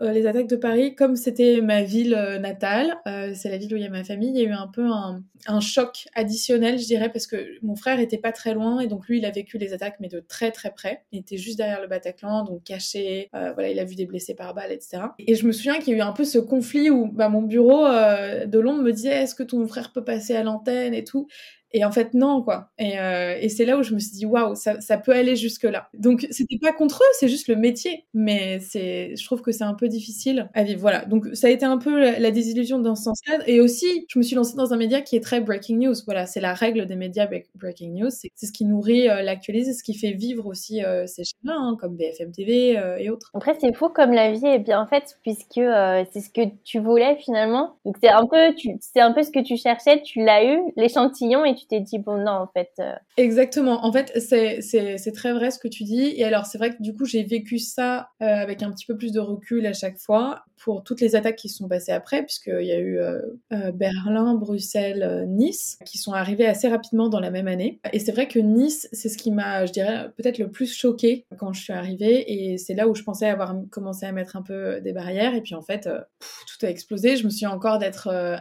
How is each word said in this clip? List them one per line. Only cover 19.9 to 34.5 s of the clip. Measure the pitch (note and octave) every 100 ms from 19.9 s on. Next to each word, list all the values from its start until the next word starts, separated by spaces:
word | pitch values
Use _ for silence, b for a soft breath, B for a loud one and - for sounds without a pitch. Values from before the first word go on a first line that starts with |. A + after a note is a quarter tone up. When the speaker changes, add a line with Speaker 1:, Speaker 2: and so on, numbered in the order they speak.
Speaker 1:
peut | B3+
passer | A#3+ A3+ G#3+
à | A3+
l'antenne | A3 G#3+ G#3+ B3 B3
et | A3+
tout ? » | - C#4 C#4 B B B _
Et | A3 G#3
en |
fait, | A3 A#3
non, | B3 C#4 C#4
quoi. | A#3+ F3+ - -
Et, | G#3 G3
euh, | F#3 F3+ F3+ F3+
et | G#3+
c'est | G#3+
là | A#3+ C#4
où |
je | A3
me | G#3+
suis | G#3
dit, « | G3 G#3+
Waouh, | A#3+ A3
ça, | G#3 A3 G#3+
ça | - G#3
peut | A#3
aller | B3 B3+ A#3+
jusque-là. » | A3+ - A3 G3 -
Donc, | G#3+ A3+ B3 D4
c'était | - A#3+ A3+
pas | D#4
contre | D#4 D4+ -
eux, | C5+ B4
c'est | C4
juste | C#4+ -
le | A3
métier. | A#3 A#3+ F4+ E4 _
Mais | A3 G#3+ G#3 F#3+ F#3+
c'est, | F#3+ G#3 F#3 F3+ F3+ -
je |
trouve | - A#3+
que | A#3+
c'est | A3
un | G#3
peu | G3+ A#3+
difficile | A3+ G#3+ G#3+ C4+ C4 -
à | A3
vivre. | G#3 F#3
Voilà. | G3+ F3+ G3
Donc, | A3 G#3+
ça | A3+ A#3+
a |
été | B3+
un | C4+ C4
peu | C#4+ D4
la, | C4 A3+
la | A3+
désillusion | A3 A3+ A3+ A#3+ C4
dans | A3+
ce | G#3+
sens-là. | A3 A3 - D4+ -
Et | A#3+
aussi, | A#3+ A#3+ F4+ E4+ E4
je | B3
me |
suis | A#3+ B3+
lancée | A#3+